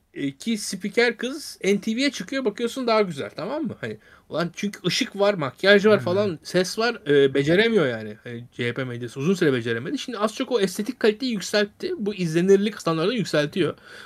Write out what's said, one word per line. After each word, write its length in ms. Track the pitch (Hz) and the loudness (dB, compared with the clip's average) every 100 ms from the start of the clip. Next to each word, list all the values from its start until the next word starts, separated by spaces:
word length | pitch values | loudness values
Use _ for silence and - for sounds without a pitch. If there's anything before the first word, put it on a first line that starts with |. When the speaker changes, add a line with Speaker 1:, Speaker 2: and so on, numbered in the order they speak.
| _ | _
Speaker 1:
e, 180 | 170 139 | -6 -6
ki 260 | 139 226 214 | -6 -4 -4
spiker 600 | - 190 208 233 240 233 | -4 -8 -2 2 0 0
kız 420 | 247 294 - - | -8 -8 -14 -4
N 180 | 185 202 | 0 0
T 140 | 220 226 | 0 0
V'ye 160 | 285 | -2
çıkıyor, 340 | - 190 269 247 | -2 -6 -4 -4
bakıyorsun 420 | 208 233 269 240 | -2 -6 -4 0
daha 140 | 220 | 2
güzel, 280 | 190 135 104 - | 2 -2 -8 -8
tamam 280 | 180 302 | -6 -4
mı? 120 | 277 - | -6 -6
Hani, 160 | 113 107 _ - - | -10 -10 _ -20 -8
ulan 220 | 143 170 - | -4 -4 -4
çünkü 240 | 202 - 175 | -8 -4 -4
ışık 320 | - - 196 | -2 -4 0
var, 140 | 202 | 2
makyaj 520 | 190 135 - 190 202 214 | 2 -4 0 6 6 6
var 100 | 202 | 4
Speaker 2:
Hı 40 | |
hı. 40 | |
Speaker 1:
falan, 360 | 147 190 208 156 | 2 0 -2 -4
ses 360 | - 180 185 - | -2 0 0 -2
var, 220 | 233 233 143 | -2 -2 2
e, 260 | 143 139 | 4 6
beceremiyor 540 | 139 143 180 233 214 135 | 4 4 4 4 4 2
yani, 300 | 113 107 107 | -2 -8 -12
hani, 220 | 123 120 120 | -12 -12 -12
C 160 | - 120 | -4 -4
H 60 | |
P 100 | 127 | -2
medyası 360 | 127 120 120 139 | -6 -6 -10 -4
uzun 140 | 151 | 0
süre 200 | 190 160 | 2 4
beceremedi. 440 | 127 117 117 156 285 | 2 0 -4 -4 -6
Şimdi 200 | - 208 | -6 -4
az 180 | 214 - | -4 -2
çok 160 | 262 | -2
o 80 | 233 | 0
estetik 400 | 190 - 208 - | 0 -2 -6 0
kaliteyi 320 | 254 214 262 | 0 2 -4
yükseltti. 600 | 208 - 208 208 - - 339 | -4 -2 0 -2 -4 -6 -4
Bu 180 | 202 185 | -4 -2
izlenirlik 680 | 170 165 190 196 214 214 | 0 2 6 6 4 -2
standartını 340 | 170 160 180 247 | -2 0 0 0
yükseltiyor. 600 | 165 151 147 196 156 - - - | 0 0 0 0 -2 -4 -16 -20